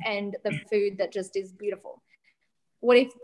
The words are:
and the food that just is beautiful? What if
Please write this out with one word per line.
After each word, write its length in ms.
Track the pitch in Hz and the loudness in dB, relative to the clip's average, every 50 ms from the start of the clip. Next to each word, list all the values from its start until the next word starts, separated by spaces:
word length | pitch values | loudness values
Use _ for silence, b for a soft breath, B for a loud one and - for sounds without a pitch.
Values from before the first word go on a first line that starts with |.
| 165 | -4
and 280 | 220 208 202 202 202 196 - | -4 -4 -4 -4 -6 -6 -6
the 160 | - 214 156 147 - - | -4 -4 -4 -6 -4 -2
food 260 | 220 208 202 202 196 190 | 0 0 0 0 0 -2
that 140 | 190 170 | -4 -4
just 240 | - 202 185 190 - | -4 -6 -6 -4 -6
is 160 | 196 190 190 | -6 -6 -8
beautiful? 500 | 185 - 208 202 190 190 - - - - _ _ _ _ _ _ _ _ _ _ _ _ _ _ _ _ | -10 -10 -6 -6 -6 -6 -8 -16 -20 -20 _ _ _ _ _ _ _ _ _ _ _ _ _ _ _ _
What 160 | - 233 247 | 4 6 6
if 160 | 247 269 254 - - | 6 6 4 -2 -8